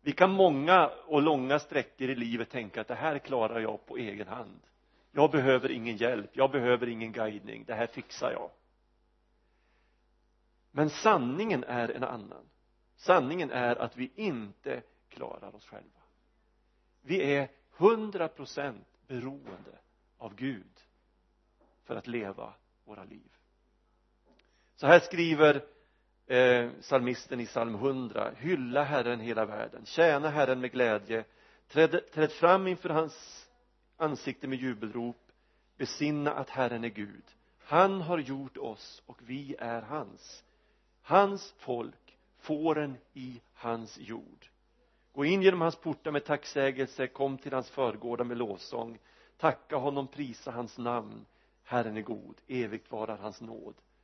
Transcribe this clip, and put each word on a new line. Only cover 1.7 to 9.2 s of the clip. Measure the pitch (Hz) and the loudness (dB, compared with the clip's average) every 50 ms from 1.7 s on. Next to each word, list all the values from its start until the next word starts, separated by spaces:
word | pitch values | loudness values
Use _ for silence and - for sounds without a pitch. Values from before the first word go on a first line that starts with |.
| 160 143 117 - _ - 131 127 | -2 -2 -2 -2 _ -6 -4 -4
i | 135 | -2
livet | 120 120 117 117 113 117 - | -4 -4 -4 -4 -4 -4 -4
tänka | - 127 113 98 - 120 | -6 -8 -8 -6 -8 -8
att | 107 | -6
det | - 120 | -6 -6
här | 113 143 160 147 139 | -4 -2 -2 -4 -4
klarar | - - 135 120 110 110 117 117 | -4 -2 0 0 0 0 0 -2
jag | 110 110 107 104 _ | -4 -4 -6 -8 _
på | - - | -10 -8
egen | 120 120 107 101 101 101 | -8 -8 -8 -8 -10 -10
hand. | 92 104 127 117 95 101 - _ _ _ _ _ _ _ _ _ _ | -10 -10 -12 -12 -14 -18 -20 _ _ _ _ _ _ _ _ _ _
Jag | _ 151 147 156 | _ 4 4 6
behöver | 160 151 127 135 131 127 113 135 | 6 4 4 6 4 4 2 -2
ingen | 131 120 113 117 113 | -4 -4 -6 -6 -2
hjälp, | 101 117 120 127 107 101 - _ | 0 0 0 0 -2 -6 -8 _
jag | 131 135 135 | 2 2 2
behöver | 135 139 120 123 123 117 123 | 2 0 2 2 2 2 2
ingen | 120 117 110 113 113 | -4 -4 -6 -8 -8
guidning, | 107 117 110 107 104 101 95 107 113 113 110 | -6 -4 -4 -4 -6 -8 -12 -14 -16 -14 -10
det | 117 117 | -8 -4
här | 107 117 | -4 -4
fixar | 117 - - - - - - - - | -4 -6 -14 -14 -14 -10 -6 -4 -4
jag. | - - - - - _ _ _ _ _ _ _ _ _ _ _ _ _ | -4 -6 -8 -12 -16 _ _ _ _ _ _ _ _ _ _ _ _ _